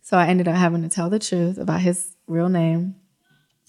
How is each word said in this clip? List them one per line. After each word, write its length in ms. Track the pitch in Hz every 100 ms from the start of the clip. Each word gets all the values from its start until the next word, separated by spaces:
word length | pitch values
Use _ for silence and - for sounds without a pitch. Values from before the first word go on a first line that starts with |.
So 140 | - 190
I 120 | 170
ended 200 | 180 175
up 60 | 175
having 240 | 180 170
to 60 | 165
tell 220 | - 175
the 80 | 214
truth 400 | 214 180 170 190
about 220 | 190 165
his 320 | 180 175 - - -
real 220 | 165 175
name. 460 | 180 165 165 180 190 _ _ _ _ _ _